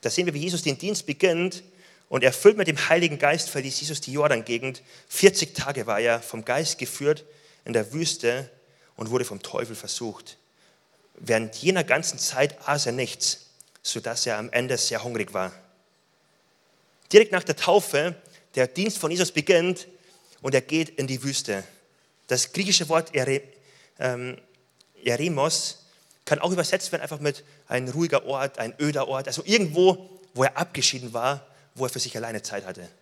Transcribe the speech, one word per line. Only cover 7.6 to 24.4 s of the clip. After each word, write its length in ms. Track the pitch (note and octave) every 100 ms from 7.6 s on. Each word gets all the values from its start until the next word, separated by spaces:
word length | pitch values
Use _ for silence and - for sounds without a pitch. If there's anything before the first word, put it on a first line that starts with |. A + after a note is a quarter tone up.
in 80 | -
der 200 | A2+ G#2+
Wüste 560 | C#3 E3 - A#2 B2 C3+ - _ _ _ -
und 140 | A2
wurde 140 | B2
vom 180 | B2 G2+
Teufel 320 | - - A#2+
versucht. 600 | A2 G#2 - A#2 G2 - - _ _ _ _ _ _ _ -
Während 360 | A#2 A2+ A2+ -
jener 260 | D#3 F#3
ganzen 360 | D#3+ C3+ F3+ C3+
Zeit 380 | - B2+ C#3+ - -
aß 180 | D3 B2+
er 60 |
nichts, 540 | B2 B2 - - - - _ - -
sodass 420 | - A#2 A#2 A#2
er 140 | - G#2+
am 120 | A2+
Ende 280 | A#2+ B2+ A#2+
sehr 240 | - A2+
hungrig 320 | A2+ A#2 G2
war. 180 | G2 F#2 - - _ _ _ _ _ _ _ _ _ _ _ _ _ _
Direkt 200 | A#3+ A3+
nach 100 | F#3
der 140 | F3 D3
Taufe, 580 | - G3 F#3+ C#3+ E3 E3+ - - _
der 140 | - B2+
Dienst 300 | - G3+ G#3
von 120 | D#3
Jesus 220 | F3 F3+
beginnt 560 | - D3 F3+ F3 F3+ - - _ _ _ -
und 120 | C3+
er 60 | C3
geht 300 | B2+ D#3+ D#3+
in 180 | - C3+
die 140 | B2+
Wüste. 400 | C#3 C3+ - G2 F#2+ - _ _ _ _ _
Das 240 | B2+ -
griechische 360 | - G3 G3 D#3
Wort 280 | D#3+ E3 D3
Ere-, 260 | C3 C3+ - - _ - _ _
ähm, 400 | C3 B2 B2 B2+